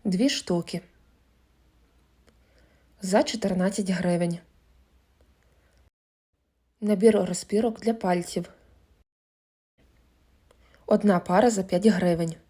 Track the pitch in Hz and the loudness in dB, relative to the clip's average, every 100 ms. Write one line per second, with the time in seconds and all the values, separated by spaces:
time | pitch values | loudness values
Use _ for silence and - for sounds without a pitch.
0 | 208 180 269 - - 175 170 175 - _ | -2 0 0 -2 -4 -4 -4 -12 -12 _
1 | _ _ _ _ _ _ _ _ _ _ | _ _ _ _ _ _ _ _ _ _
2 | _ _ _ _ _ _ _ _ _ _ | _ _ _ _ _ _ _ _ _ _
3 | 190 208 302 220 196 185 185 208 190 175 | 0 0 0 -4 -4 -2 -2 -2 -4 -2
4 | 175 170 175 170 - _ _ _ _ _ | -2 -2 -2 -6 -12 _ _ _ _ _
5 | _ _ _ _ _ _ _ _ _ _ | _ _ _ _ _ _ _ _ _ _
6 | _ _ _ _ _ _ _ _ 208 202 | _ _ _ _ _ _ _ _ -2 4
7 | 220 208 185 180 - 202 233 220 226 226 | 4 4 -2 -6 -4 -2 -2 -2 -6 -4
8 | 185 180 175 190 175 - _ _ _ _ | -2 -2 -2 -8 -8 -18 _ _ _ _
9 | _ _ _ _ _ _ _ _ _ _ | _ _ _ _ _ _ _ _ _ _
10 | _ _ _ _ _ _ _ _ - 214 | _ _ _ _ _ _ _ _ 0 2
11 | 208 180 - 180 240 208 190 180 214 180 | 4 2 2 4 4 2 -2 2 4 4
12 | 180 170 165 - | 0 0 -2 -8